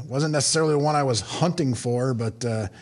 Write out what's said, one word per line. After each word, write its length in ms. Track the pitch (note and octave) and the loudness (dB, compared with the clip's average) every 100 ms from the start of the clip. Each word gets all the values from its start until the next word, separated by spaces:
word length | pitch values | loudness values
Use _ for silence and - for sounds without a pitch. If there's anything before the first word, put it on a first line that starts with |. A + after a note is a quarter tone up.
| C#3 | -6
Wasn't 260 | C3 D#3 | -2 0
necessarily 400 | D3+ - D#3+ D#3 | 0 2 2 2
the 80 | D3 | 2
one 160 | D3+ D3 | 2 2
I 80 | |
was 160 | C3+ A2+ | 2 0
hunting 540 | - - E3 F3 C3+ | -2 0 0 2 0
for, 400 | A2+ B2 A#2+ C3 | 0 -2 0 0
but, 320 | A#2 A2+ A2 A#2+ | 0 -4 -4 -4
uh, 240 | A2 G2 - | -2 -4 -8